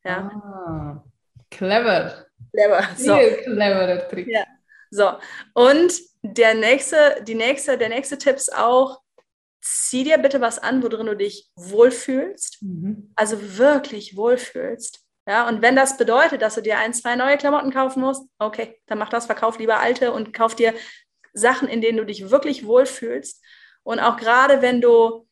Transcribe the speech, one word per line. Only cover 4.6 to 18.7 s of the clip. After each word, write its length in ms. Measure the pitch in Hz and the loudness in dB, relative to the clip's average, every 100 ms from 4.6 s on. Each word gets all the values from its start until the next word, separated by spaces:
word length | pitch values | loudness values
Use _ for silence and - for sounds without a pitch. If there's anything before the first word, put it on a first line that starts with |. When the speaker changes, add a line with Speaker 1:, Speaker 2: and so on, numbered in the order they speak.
| _ _ _ | _ _ _
Speaker 1:
So, 220 | 202 196 - - - - | 0 0 0 -18 -20 -6
und 380 | - 247 302 349 - _ _ | 4 6 6 4 0 _ _
der 320 | 208 233 220 | -8 2 4
nächste, 680 | 220 220 269 - 311 294 - | 4 2 0 2 4 4 2
die 120 | 208 | -6
nächste, 420 | 226 233 269 - 240 | -4 -2 -2 -4 -2
der 120 | 220 | -2
nächste 260 | 233 277 285 | -4 -8 -2
Tipp 180 | 285 262 | -2 0
ist 180 | - | -4
auch, 460 | - 226 254 269 262 _ _ _ _ _ _ | -2 2 2 2 -4 _ _ _ _ _ _
zieh 440 | - - - 254 | -10 -6 -4 -4
dir 120 | 269 311 | 0 2
bitte 220 | 269 269 | 2 0
was 180 | 233 226 | -2 -4
an, 240 | 220 262 | -2 -2
worin 240 | 240 220 220 | -2 -4 -6
du 100 | 202 | -4
dich 340 | 202 - _ - | -6 -8 _ -20
wohlfühlst, 1000 | 180 202 240 254 - 262 349 403 - - | -4 4 4 4 -4 -4 -4 -10 -14 -12
Speaker 2:
Mhm. 500 | 196 170 190 214 - - | -12 -8 -8 -8 -8 -2
Speaker 1:
also 420 | 214 214 208 185 | -2 -2 -10 2
wirklich 580 | 269 285 - 214 - 190 | 4 4 -2 -12 -12 -4
wohlfühlst. 840 | 226 247 - 170 180 233 - - _ _ - | 0 0 -4 -10 -10 -10 -14 -18 _ _ -2
Ja, 180 | 214 233 | -2 0
und 140 | 220 | 2
wenn 160 | 233 262 | 4 4
das 220 | 269 - | 2 0
bedeutet, 420 | 226 240 330 285 | 0 4 2 0
dass 140 | 220 | -4
du 80 | 226 | -4
dir 160 | 214 214 | -4 -2
ein, 160 | 226 | -4
zwei 220 | 233 240 240 | -6 -6 -2
neue 200 | 262 285 | 0 0
Klamotten 340 | 285 294 269 | 0 0 -2
kaufen 280 | 262 269 262 | -2 -2 -2
musst, 220 | 262 269 - _ | -4 -4 -12 _
okay, 420 | 214 214 226 | -8 -6 -12